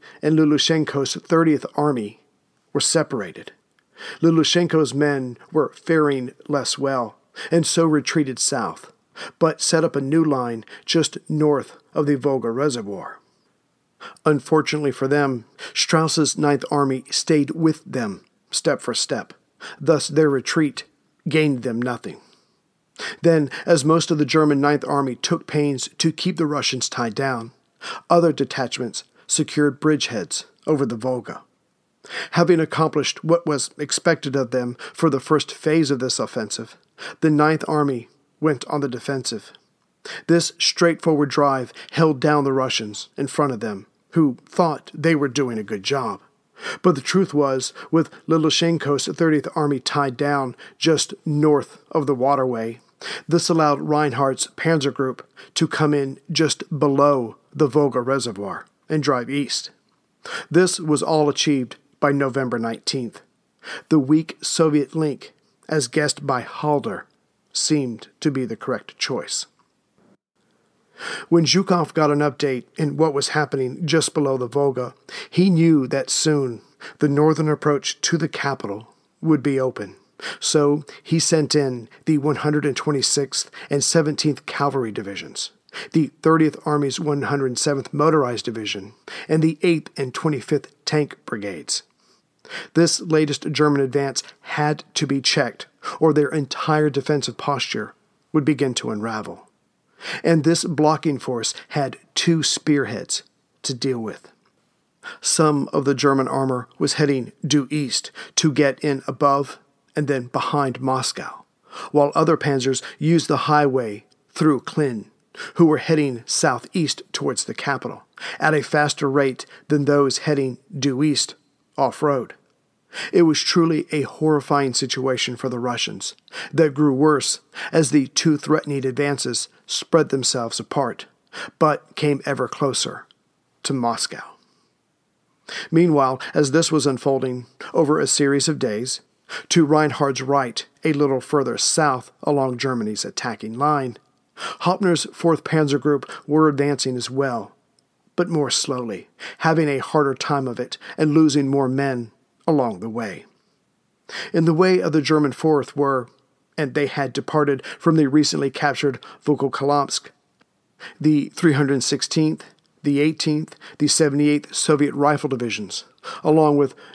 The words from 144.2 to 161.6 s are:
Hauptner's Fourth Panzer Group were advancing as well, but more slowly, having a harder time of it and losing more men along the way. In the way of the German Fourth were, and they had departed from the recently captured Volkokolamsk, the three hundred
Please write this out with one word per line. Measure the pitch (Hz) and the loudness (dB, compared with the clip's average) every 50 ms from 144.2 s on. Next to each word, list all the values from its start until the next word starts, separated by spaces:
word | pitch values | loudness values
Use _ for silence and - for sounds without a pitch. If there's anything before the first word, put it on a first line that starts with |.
| _ _ _ | _ _ _
Hauptner's | - - - - - - 175 185 - 202 180 170 147 - - | -12 -12 -12 -8 -2 0 0 0 2 2 2 2 0 -2 -6
Fourth | - - - - 196 - | -6 0 2 2 2 2
Panzer | - - 160 156 151 143 139 139 | 0 0 0 2 2 2 0 0
Group | - 147 147 139 - - - - - - | 2 0 0 0 -2 -8 -16 -12 -4 0
were | 147 156 156 151 | 2 4 4 4
advancing | 143 135 143 143 143 131 - 131 127 | 4 2 0 0 0 -2 -2 -4 -4
as | 123 117 - | -6 -6 -6
well, | 131 135 139 135 123 113 110 - _ _ _ _ _ _ _ _ _ _ _ _ - | -4 -2 -2 -2 -4 -6 -8 -12 _ _ _ _ _ _ _ _ _ _ _ _ -4
but | - 175 185 | -4 -2 0
more | 170 151 143 123 | 0 0 0 0
slowly, | - - - 147 131 127 123 113 98 87 - _ _ - - - - - | -2 -2 -2 -2 -4 -4 -4 -6 -8 -10 -12 _ _ -18 -16 -16 -8 -2
having | - 160 160 160 160 147 | 2 2 4 4 2 0
a | 139 131 | 0 -2
harder | 117 - - 156 147 139 131 | -4 0 2 2 2 2 0
time | - - - 151 139 135 | -4 -2 -2 -2 -2 -2
of | 127 117 - | -4 -6 -6
it | 123 - - - - - - | -8 -10 -10 -14 -14 -10 -2
and | - 160 156 147 | 0 2 4 6
losing | 160 160 156 139 147 139 135 | 6 6 6 4 2 2 2
more | 139 139 135 127 | 2 2 2 2
men | 131 135 139 139 131 120 117 110 _ _ _ _ _ _ - | 0 0 0 -2 -2 -4 -6 -10 _ _ _ _ _ _ -2
along | - 160 143 127 117 101 87 | 2 2 2 2 0 -2 -6
the | 101 113 | -8 -8
way. | 110 120 113 101 90 76 - _ _ _ _ _ _ _ _ _ _ _ _ _ _ _ _ - - - - - - | -6 -6 -8 -8 -10 -14 -16 _ _ _ _ _ _ _ _ _ _ _ _ _ _ _ _ -14 -12 -12 -8 -2 0
In | 165 165 | 2 4
the | 170 | 4
way | 160 156 185 185 185 185 | 4 4 4 4 4 2
of | 185 165 | 2 2
the | 147 160 | 0 0
German | 135 123 156 151 151 135 | 2 2 2 2 2 0
Fourth | 120 - - 160 151 143 123 - - | -2 0 0 2 2 2 0 -4 -4
were, | 143 143 139 135 127 120 - _ _ _ _ _ _ _ _ - - | -2 0 0 0 -2 -4 -8 _ _ _ _ _ _ _ _ -6 -6
and | 151 131 120 | -4 -2 0
they | 147 143 | -2 -2
had | 135 - - 139 127 | -2 -2 -4 -4 -4
departed | - 143 131 - - 156 147 143 139 131 - | -4 -6 -6 -2 0 0 2 2 0 -2 -4
from | - - - - 170 160 | -14 -8 0 2 4 4
the | 160 151 | 4 4
recently | 131 135 151 147 - - 151 139 135 | 4 4 4 2 2 0 -2 -2 -4
captured | - - - 143 135 - - 143 123 - - - - - - | -2 -2 -2 -2 -2 0 -2 -2 -2 -2 -10 -18 -16 -6 0
Volkokolamsk, | 151 147 - 135 135 - - 135 143 143 143 139 - - - - - _ _ _ _ _ _ _ _ _ _ _ _ _ - - - - - | 0 0 2 0 -2 -2 -2 0 2 2 2 0 -2 -4 -8 -8 -10 _ _ _ _ _ _ _ _ _ _ _ _ _ -20 -20 -18 -8 0
the | - 156 151 147 - - | 2 2 4 2 0 -2
three | - - - 165 143 | -4 2 2 4 4
hundred | 139 | 4